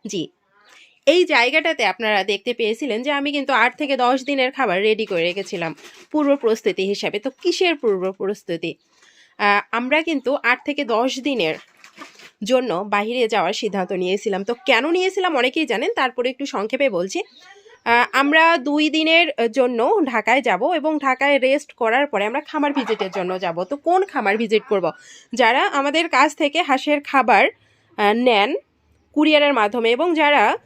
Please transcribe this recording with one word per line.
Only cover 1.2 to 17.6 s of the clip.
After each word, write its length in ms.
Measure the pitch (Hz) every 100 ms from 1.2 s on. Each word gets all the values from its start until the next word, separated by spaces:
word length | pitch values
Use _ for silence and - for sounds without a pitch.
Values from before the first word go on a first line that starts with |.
| 349
জায়গাটাতে 500 | 277 240 311 320 311 214
আপনারা 280 | 185 220 208 190
দেখতে 200 | 202 247 240
পেয়েছিলেন 400 | 220 226 294 214 262
যে 40 | 285
আমি 100 | 285 285
কিন্তু 160 | 277 254
আট 80 | 240 -
থেকে 140 | 294 269 240
দশ 120 | 262 254
দিনের 220 | 277 254 269
খাবার 220 | 247 180 214
রেডি 180 | 214 220
করে 140 | 180 170
রেখেছিলাম 440 | 180 190 180 165 - - - -
পূর্ব 180 | 302 285 277
প্রস্তুতি 420 | 233 220 220 180 190
হিসাবে। 260 | 202 190 208
তো 60 | 262 -
কিসের 320 | 349 349 359 311
পূর্ব 200 | 233 196 185 190
প্রস্তুতি? 540 | 196 202 - 170 165 - _ _ _ _ _ _ 208
আহ, 140 | 202 - 233
আমরা 200 | 247 302 330
কিন্তু 220 | 302 254 285 233
আট 80 | 247 -
থেকে 140 | 285 277 226
দশ 140 | 254 254 262
দিনের 280 | 254 160 - - _ - - - - - _ 202
জন্য 200 | 254 247 175 208
বাইরে 280 | 202 208 247 226
যাওয়ার 200 | 220 170 214
সিদ্ধান্ত 300 | 220 196 180
নিয়েছিলাম। 520 | 190 180 196 214 190 196
তো 40 | 240 -
কেন 160 | 233 277 349
নিয়েছিলাম 360 | 370 381 370 285
অনেকেই 260 | 247 254 294
জানেন, 180 | 214 311 466
তারপরে 260 | 262 240 247
একটু 120 | 254 277
সংক্ষেপে 340 | 240 214 262 277 185
বলছি। 220 | 190 330
আহ, 840 | 403 _ - 403